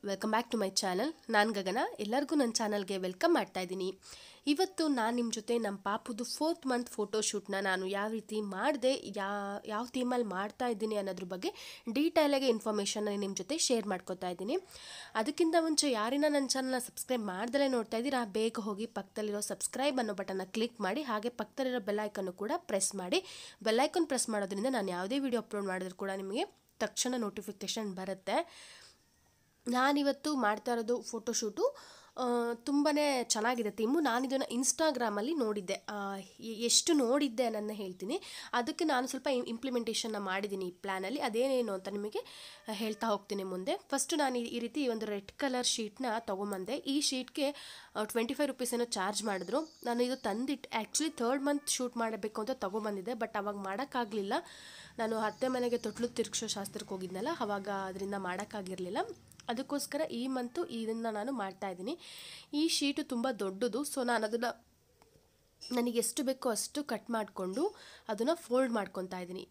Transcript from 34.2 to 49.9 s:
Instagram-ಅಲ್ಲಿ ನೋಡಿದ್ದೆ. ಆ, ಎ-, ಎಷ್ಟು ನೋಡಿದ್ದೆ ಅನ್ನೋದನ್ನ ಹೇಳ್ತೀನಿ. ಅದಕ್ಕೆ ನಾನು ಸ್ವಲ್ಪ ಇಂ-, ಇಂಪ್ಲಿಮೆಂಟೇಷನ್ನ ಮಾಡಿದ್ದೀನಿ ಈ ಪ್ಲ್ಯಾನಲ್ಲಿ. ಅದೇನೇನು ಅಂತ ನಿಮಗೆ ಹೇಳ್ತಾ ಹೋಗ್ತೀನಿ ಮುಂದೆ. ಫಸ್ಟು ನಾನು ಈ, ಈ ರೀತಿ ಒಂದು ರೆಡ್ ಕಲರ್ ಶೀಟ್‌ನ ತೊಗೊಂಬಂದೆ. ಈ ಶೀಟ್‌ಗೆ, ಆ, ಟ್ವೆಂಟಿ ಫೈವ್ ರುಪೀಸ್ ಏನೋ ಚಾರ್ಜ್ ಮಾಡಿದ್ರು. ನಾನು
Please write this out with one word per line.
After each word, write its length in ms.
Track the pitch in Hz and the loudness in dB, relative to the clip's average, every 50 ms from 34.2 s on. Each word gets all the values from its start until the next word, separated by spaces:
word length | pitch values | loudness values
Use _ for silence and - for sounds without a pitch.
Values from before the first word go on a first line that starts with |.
| 262 254 269 269 269 - 233 | 2 2 2 0 0 0 0
Instagram-ಅಲ್ಲಿ 800 | 240 262 - - - 320 311 285 240 240 220 202 202 208 277 339 | 2 2 2 4 4 4 4 4 4 0 0 0 0 0 0 2
ನೋಡಿದ್ದೆ. 400 | 311 240 214 214 208 185 175 196 | 2 2 2 0 -2 -2 -4 -4
ಆ, 420 | - - - 214 208 202 196 196 | -4 -4 -8 -6 -4 -4 -4 -4
ಎ-, 260 | 196 185 - - - | -6 -10 -12 -16 -12
ಎಷ್ಟು 500 | - 226 226 208 233 233 - - - - | -8 -8 -4 -2 2 6 6 6 6 6
ನೋಡಿದ್ದೆ 520 | 339 294 254 226 254 294 294 269 220 220 247 | 6 6 6 6 4 4 4 2 2 2 2
ಅನ್ನೋದನ್ನ 260 | 226 220 208 208 208 | 2 0 -2 -4 -4
ಹೇಳ್ತೀನಿ. 480 | 220 208 202 190 185 185 190 202 294 403 - - - - - - | -6 -6 -6 -8 -8 -6 -4 -4 -4 -4 -4 -8 -12 -12 -8 -2
ಅದಕ್ಕೆ 320 | - 240 247 269 302 - 359 | 0 0 0 0 -2 0 2
ನಾನು 220 | 311 285 247 262 | 2 2 2 2
ಸ್ವಲ್ಪ 220 | 254 - 262 - 294 | 0 -4 -2 0 0
ಇಂ-, 140 | 269 247 247 | 0 2 0
ಇಂಪ್ಲಿಮೆಂಟೇಷನ್ನ 680 | - 233 233 - 269 247 240 226 226 214 - - 226 214 | -2 -6 -4 -4 -2 0 0 0 0 -2 -2 -2 -2 -4
ಮಾಡಿದ್ದೀನಿ 500 | 202 196 190 185 196 202 202 196 190 185 | -2 -2 0 0 0 0 -2 -2 -2 -4
ಈ 40 | 180 | -4
ಪ್ಲ್ಯಾನಲ್ಲಿ. 500 | 175 _ - 196 190 185 190 196 247 294 | -6 _ -4 -2 -2 -2 -2 -2 -2 -2
ಅದೇನೇನು 520 | - 247 208 226 254 277 262 254 240 214 | -2 0 2 2 2 4 4 2 2 0
ಅಂತ 160 | 196 190 185 202 | -2 -4 -4 -4
ನಿಮಗೆ 360 | 196 208 202 214 - 427 - - - - - - - - - - | -4 -4 -4 -4 -4 -6 -8 -8 -16 -18 -16 -18 -18 -14 -10 -8
ಹೇಳ್ತಾ 340 | 214 190 226 214 220 214 226 | -4 -4 -2 -4 -2 -2 2
ಹೋಗ್ತೀನಿ 380 | 226 208 202 202 - 208 196 190 | 0 0 0 0 -4 -4 -4 -4
ಮುಂದೆ. 340 | 190 185 185 185 254 339 403 - _ | -4 -4 -4 -2 -2 -2 -4 -2 _
ಫಸ್ಟು 280 | 277 269 - - 349 | 0 0 0 0 2
ನಾನು 220 | 302 294 262 247 247 | 2 2 2 2 0
ಈ, 60 | 233 | -2
ಈ 140 | - - 240 | -2 -4 -4
ರೀತಿ 300 | 233 233 - 302 285 247 | -4 -2 -2 0 0 0
ಒಂದು 180 | 226 220 220 | 0 0 -2
ರೆಡ್ 260 | 214 208 202 196 - | -2 -4 -4 -6 -10
ಕಲರ್ 340 | - - 285 269 254 247 247 | -6 -2 -2 0 0 2 2
ಶೀಟ್‌ನ 400 | - - - 220 208 - - 262 240 214 233 | 2 0 0 -2 -6 -6 -4 -2 0 0 -2
ತೊಗೊಂಬಂದೆ. 580 | 226 - 196 190 202 202 202 185 185 185 254 | -2 -2 -4 -2 -2 -2 -2 -4 -4 -4 -4
ಈ 240 | 302 - 277 269 302 | -4 -2 0 0 2
ಶೀಟ್‌ಗೆ, 500 | 285 - 285 254 254 254 _ 320 277 277 294 - - - - - - - _ | 2 2 0 0 -4 -4 _ 0 0 0 0 -4 -14 -16 -16 -18 -18 -10 _
ಆ, 80 | 202 214 | -4 -4
ಟ್ವೆಂಟಿ 300 | 214 - 233 226 233 277 | 0 0 0 0 0 2
ಫೈವ್ 140 | - 294 277 | 0 0 0
ರುಪೀಸ್ 260 | 262 - 247 233 247 | 0 -2 -2 0 2
ಏನೋ 100 | 240 240 | 0 0
ಚಾರ್ಜ್ 400 | 240 - 208 185 - 208 202 202 | 0 0 0 0 0 0 0 0
ಮಾಡಿದ್ರು. 480 | 226 196 185 180 180 220 294 320 311 - - - | 0 -2 -2 -2 0 0 0 0 -2 -10 -6 -2
ನಾನು 180 | 247 | 0